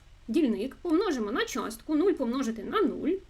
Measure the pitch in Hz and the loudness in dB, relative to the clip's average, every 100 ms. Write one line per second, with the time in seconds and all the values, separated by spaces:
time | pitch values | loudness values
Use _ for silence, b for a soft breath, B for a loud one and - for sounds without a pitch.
0 | - - - 240 285 196 262 - 359 320 | -20 -16 -2 2 2 0 -4 -6 0 2
1 | 427 262 208 285 453 226 190 226 - 302 | 2 0 -2 -2 -2 -4 -6 -8 -2 2
2 | 381 - 233 262 226 226 196 392 302 - | 4 2 0 0 -2 -4 -2 2 2 0
3 | 262 392 | -2 -2